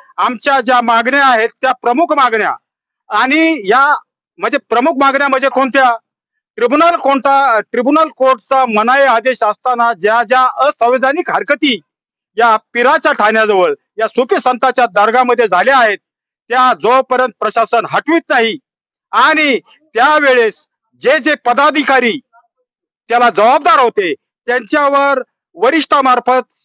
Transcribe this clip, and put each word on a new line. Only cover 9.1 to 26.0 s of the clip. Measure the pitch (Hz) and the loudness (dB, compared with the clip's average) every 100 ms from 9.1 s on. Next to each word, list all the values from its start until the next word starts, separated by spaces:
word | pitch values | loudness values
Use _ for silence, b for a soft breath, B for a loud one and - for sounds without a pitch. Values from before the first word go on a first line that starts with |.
| 226 233 247 | 2 0 -2
असताना | 214 208 254 247 233 | -2 -2 -4 0 -2
ज्या | 202 202 233 220 | 0 -2 0 0
ज्या | 254 254 - | 0 0 0
असंवैधानिक | 269 - 233 254 269 311 - | -2 0 0 0 -2 -2 -4
हरकती | - - 294 294 208 _ _ _ _ _ 208 | -4 -4 -2 -2 -4 _ _ _ _ _ -2
या | 233 214 _ | 0 0 _
पीराच्या | 240 247 311 302 | -2 0 2 0
ठाण्याजवळ | 277 208 220 214 196 170 139 _ - | 0 0 0 0 2 0 -2 _ -8
या | 220 | -6
सुफी | - 254 359 | -2 -2 0
संतांच्या | 262 247 262 247 240 | -2 0 -2 0 0
दर्गामध्ये | 185 214 240 247 240 226 | 0 0 2 0 0 0
झाल्या | 180 214 269 | 0 2 2
आहेत | 220 196 _ _ _ _ - | 0 -2 _ _ _ _ -6
त्या | 247 254 185 | 0 0 0
जोपर्यंत | 196 262 262 247 254 - | 0 0 0 -2 -2 -4
प्रशासन | 214 233 220 233 160 | -4 -2 -2 -2 -2
हटवित | 170 - 330 - | -4 -2 -2 0
नाही | 285 127 160 _ _ _ _ _ | -2 -2 -6 _ _ _ _ _
आणि | 208 269 311 302 214 - b _ | 0 2 2 -2 -4 -6 b _
त्यावेळेस | - 269 302 277 254 226 - _ _ _ 123 | 0 2 2 2 2 0 -4 _ _ _ _
जे | 233 302 | -2 0
जे | 262 294 | -2 -4
पदाधिकारी | 240 240 294 285 277 262 247 165 - _ _ _ _ _ _ _ - | -2 0 0 0 0 0 0 -4 -12 _ _ _ _ _ _ _ -4
त्याला | 233 240 | 0 2
जबाबदार | 185 220 302 339 311 | 2 2 2 2 2
होते | 240 214 180 139 _ _ - | 2 -2 -4 -6 _ _ -6
त्यांच्यावर | 247 214 302 285 277 277 269 - _ _ 233 | -6 -4 -2 0 0 0 -2 -6 _ _ -2
वरिष्ठामार्फत | 233 320 - 294 | 0 0 0 0